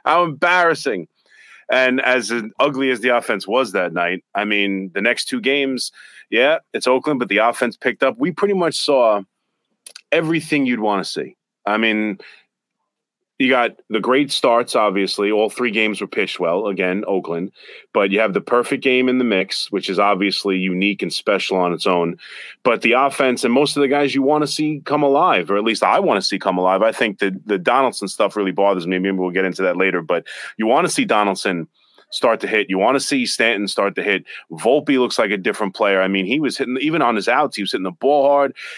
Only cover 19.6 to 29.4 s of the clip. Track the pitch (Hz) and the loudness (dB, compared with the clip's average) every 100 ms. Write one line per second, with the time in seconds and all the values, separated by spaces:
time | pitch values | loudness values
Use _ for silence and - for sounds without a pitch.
19.6 | - 101 92 92 101 95 98 - 101 92 | -4 -4 -2 0 2 2 0 -2 -2 -2
20.6 | 95 90 101 98 90 - - 98 - 95 | -2 0 -2 -2 -6 -4 -2 -2 0 0
21.6 | 90 82 98 90 85 90 - - - - | 0 0 0 0 0 -4 -12 -18 -18 -4
22.6 | 127 113 113 120 139 - 135 120 123 123 | 0 0 2 2 2 2 0 0 2 2
23.6 | 143 147 139 143 143 131 135 151 147 - | 2 0 0 2 0 0 2 2 0 -2
24.6 | 156 151 - 151 143 143 180 107 85 98 | -2 -4 -4 0 2 4 2 2 0 0
25.6 | 110 104 95 127 190 104 - 95 101 90 | 0 0 2 2 2 2 0 -2 -2 2
26.6 | 92 95 113 - 113 95 98 95 104 98 | 2 4 2 2 -2 0 -2 -2 -4 -2
27.6 | 87 123 131 - 98 - 101 107 95 87 | 2 2 2 -2 -6 -2 0 0 -2 2
28.6 | 98 92 85 92 95 95 92 90 | 2 2 0 -2 0 0 -2 0